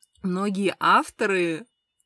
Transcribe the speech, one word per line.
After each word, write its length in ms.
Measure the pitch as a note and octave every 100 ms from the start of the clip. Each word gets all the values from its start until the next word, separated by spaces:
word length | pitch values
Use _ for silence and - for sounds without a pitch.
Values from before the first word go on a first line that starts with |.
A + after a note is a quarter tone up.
| _ _
многие 540 | F#3+ F3+ G#3 F#3+ G3 -
авторы 840 | D#3+ G#3 D#4 - G#3+ F#3+ E3+ D#3+ A#3+ _ _ _